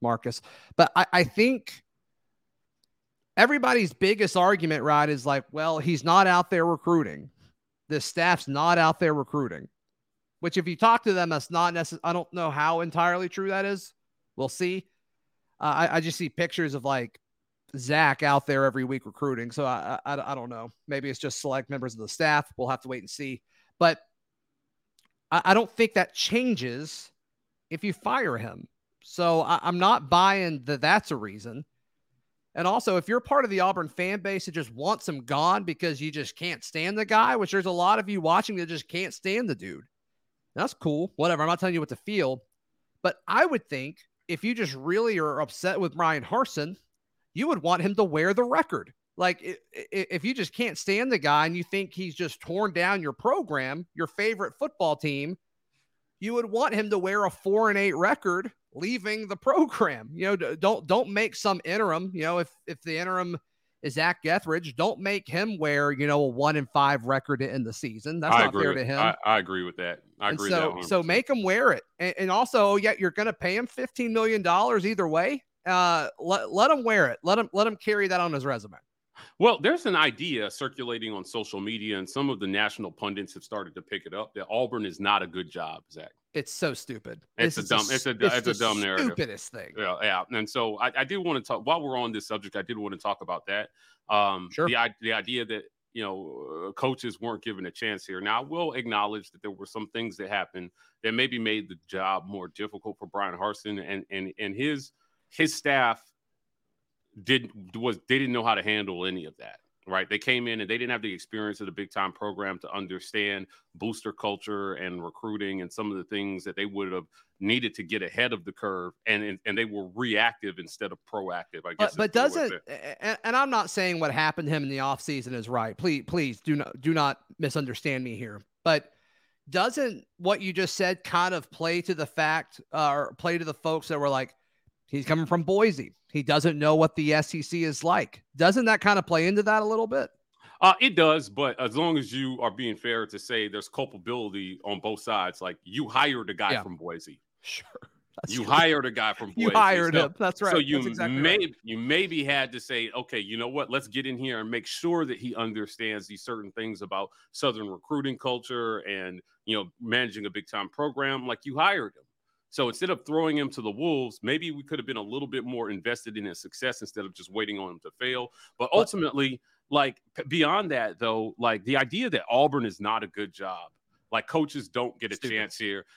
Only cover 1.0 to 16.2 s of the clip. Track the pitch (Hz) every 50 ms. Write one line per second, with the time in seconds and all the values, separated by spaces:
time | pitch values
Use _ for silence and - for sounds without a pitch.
1 | 185 - - 180 170 123 - 202 220 247 262 220 - - - - _ _ _ _
2 | _ _ _ _ _ _ _ _ _ _ _ _ _ _ _ _ _ _ _ _
3 | _ _ _ _ _ _ - - 220 247 294 285 247 254 254 240 202 165 - -
4 | 190 190 220 202 214 185 - 185 175 190 208 175 160 160 156 147 117 151 147 147
5 | 147 151 147 135 120 143 139 135 127 _ - 151 156 165 160 156 135 165 170 135
6 | - 165 170 190 196 185 180 175 175 - 196 170 165 170 170 - - 180 170 165
7 | 143 92 73 71 71 - _ _ _ _ _ _ _ _ _ _ _ - 151 143
8 | - - - 175 165 180 175 - - - 139 143 156 170 175 170 160 160 160 -
9 | 180 160 151 147 131 - - 147 135 113 85 71 - - _ _ _ _ _ _
10 | _ _ _ _ _ _ _ _ 165 170 - 190 165 175 170 - 220 226 233 233
11 | - 220 190 180 175 165 160 147 - - 170 170 175 175 170 170 165 - 170 -
12 | - 170 170 180 160 - - 180 170 160 135 147 151 160 170 165 170 165 - 170
13 | 170 175 175 180 185 175 - 196 190 190 190 196 196 196 202 185 - - _ _
14 | _ _ _ _ _ _ _ - - - - - 185 180 185 190 - _ _ _
15 | _ _ _ _ _ _ _ _ _ _ _ - 143 151 143 151 170 180 160 165
16 | 160 165 - -